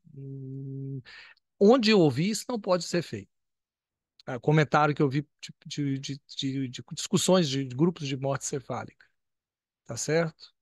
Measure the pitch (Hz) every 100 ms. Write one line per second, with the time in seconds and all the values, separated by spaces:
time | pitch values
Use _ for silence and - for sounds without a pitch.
0 | _ 139 135 139 131 135 135 135 135 135
1 | - - - _ _ _ 196 262 214 214
2 | 156 123 185 220 - 240 202 180 - 175
3 | - 107 95 _ _ _ _ _ _ _
4 | _ _ - 127 - 156 147 151 151 143
5 | 147 139 143 _ - - 160 - 143 135
6 | 139 139 _ - 135 135 131 127 - 160
7 | - 185 - 185 156 135 135 123 170 170
8 | 143 135 135 135 - 143 - 113 113 _
9 | _ _ _ _ _ _ _ _ _ 113
10 | - 160 160 _ - _